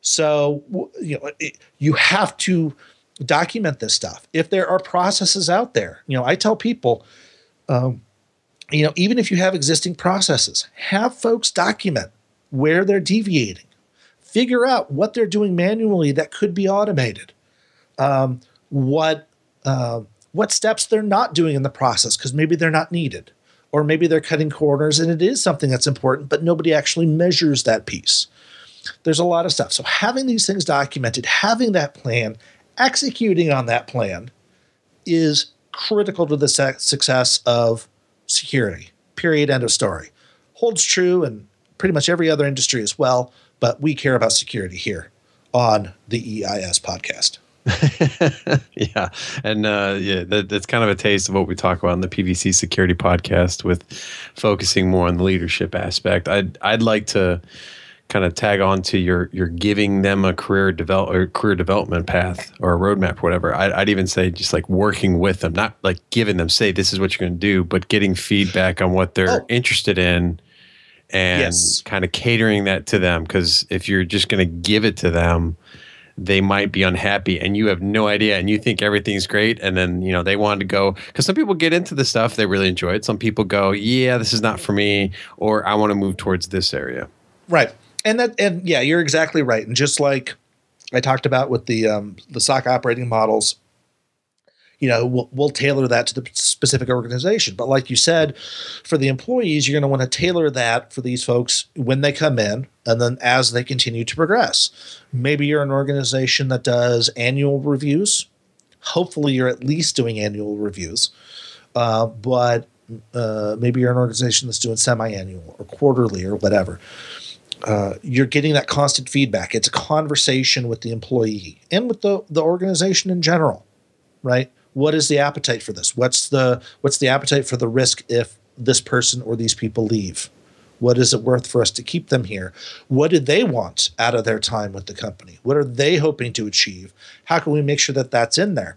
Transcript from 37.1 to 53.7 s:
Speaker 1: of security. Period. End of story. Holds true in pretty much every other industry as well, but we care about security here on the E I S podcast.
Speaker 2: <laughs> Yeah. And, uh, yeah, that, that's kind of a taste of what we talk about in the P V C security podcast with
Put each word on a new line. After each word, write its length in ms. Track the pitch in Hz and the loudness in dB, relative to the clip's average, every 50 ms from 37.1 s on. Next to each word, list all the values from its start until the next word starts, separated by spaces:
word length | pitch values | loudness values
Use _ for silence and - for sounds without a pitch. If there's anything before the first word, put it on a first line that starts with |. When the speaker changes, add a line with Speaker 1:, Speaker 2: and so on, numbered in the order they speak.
| 131 127 127 - - - - | 2 2 2 2 0 0 2
Speaker 1:
of 420 | - 120 120 117 117 113 113 - _ _ _ _ _ _ _ _ | 2 2 4 4 2 2 0 -4 _ _ _ _ _ _ _ _
security. 640 | - - - - - - 139 120 104 87 80 - - _ _ _ _ _ | -4 -4 -4 -2 0 0 0 0 0 -4 -8 -14 -20 _ _ _ _ _
Period. 360 | - - 170 160 151 147 139 | -4 0 0 2 2 2 2
End 120 | 139 127 123 | 2 0 0
of 80 | 113 | 0
story. 400 | - - 135 101 87 78 - - _ _ _ _ _ _ _ _ _ | 0 0 0 -2 -2 -4 -10 -14 _ _ _ _ _ _ _ _ _
Holds 280 | - - 233 226 - - | -2 -2 0 2 0 0
true 420 | - - 190 180 180 180 185 165 | 0 2 2 2 2 2 2 0
in 240 | 135 113 107 107 _ _ _ _ _ _ _ | -2 -4 -8 -16 _ _ _ _ _ _ _
pretty 140 | - 185 180 | -2 0 0
much 160 | 151 139 - | 2 2 0
every 220 | 175 170 170 160 | 0 2 2 0
other 160 | 156 151 147 | 2 2 2
industry 360 | 143 139 131 127 - - 127 107 | 0 0 -2 -2 -2 -2 -2 -2
as 160 | 101 - - | -4 -2 0
well, 340 | 143 127 127 123 123 127 _ _ _ _ _ _ | 0 2 2 2 0 -2 _ _ _ _ _ _
but 200 | - 117 117 - | -2 -2 0 0
we 140 | 143 156 147 | -2 -2 -2
care 200 | 135 - 139 131 | 0 0 0 2
about 180 | 123 - 113 - | 2 2 2 2
security 440 | - - - - 113 98 90 87 | 0 -2 -2 -6 -6 -6 -6 -8
here 340 | 92 - 120 101 82 78 - _ _ _ _ _ _ _ _ - | -8 -6 -6 -6 -6 -8 -16 _ _ _ _ _ _ _ _ 0
on 400 | 123 123 113 107 104 98 90 90 _ _ - | 2 4 4 4 2 0 -2 -12 _ _ -6
the 300 | 110 120 110 120 107 110 | -6 -6 -6 -6 -8 -6
E 60 | 101 | -6
I 140 | 95 101 104 | -4 -4 -6
S 200 | 95 90 87 - | -6 -2 -4 -4
podcast. 600 | - - 90 90 - - - - - - - - _ _ _ _ _ | -4 -4 -8 -8 -6 -8 -8 -2 -4 -4 -4 -4 _ _ _ _ _
Speaker 2:
<laughs> 960 | - - - - 143 - - 170 143 - - 175 151 131 - - - 143 147 - _ _ | -4 0 2 2 2 2 2 0 0 2 2 0 0 0 -2 -4 -2 -2 -2 -2 _ _
Yeah. 340 | - 107 - - 113 95 95 - - - - - - 135 | -4 -4 -2 -2 -4 -4 -4 -6 -10 -12 -10 -10 -8 -4
And, 240 | 110 107 107 107 | -4 -2 0 0
uh, 300 | 107 104 104 101 98 98 98 | 0 0 0 0 -2 -2 -2
yeah, 260 | 92 98 98 92 87 | -2 -2 -2 -2 -2
that, 240 | 87 101 104 98 92 | 0 0 -2 0 0
that's 180 | 104 101 90 | -4 -4 -4
kind 180 | - - 120 117 | -2 0 2 2
of 60 | 107 | 2
a 40 | 98 | 0
taste 340 | 92 - 107 101 98 92 - | 0 2 2 2 2 0 0
of 60 | 95 | 0
what 140 | 98 92 80 | 0 0 0
we 60 | 90 | -2
talk 280 | 87 - 92 90 85 - | -2 0 0 0 0 0
about 120 | 87 87 | 0 0
in 60 | 90 | 0
the 80 | 92 90 | -2 -4
P 140 | - - 95 | -2 -2 0
V 120 | 90 92 | 0 0
C 180 | 87 - - 92 | 0 0 0 0
security 420 | - - 92 - - 95 90 87 | 0 0 -2 0 2 2 2 2
podcast 720 | 85 - 87 90 90 - - 98 87 87 90 - - - | 2 2 2 2 2 0 0 0 2 2 0 0 -4 -2
with 180 | 85 | -2